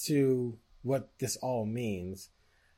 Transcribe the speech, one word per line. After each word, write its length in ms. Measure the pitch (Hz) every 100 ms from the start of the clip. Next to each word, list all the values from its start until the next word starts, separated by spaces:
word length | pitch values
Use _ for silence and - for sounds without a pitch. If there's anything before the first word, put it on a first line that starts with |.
to 520 | - 143 135 127 123 110 _ -
what 280 | 123 135 - -
this 180 | 127 -
all 280 | 127 123 107
means, 600 | 117 117 95 90 98 - _ _ _ _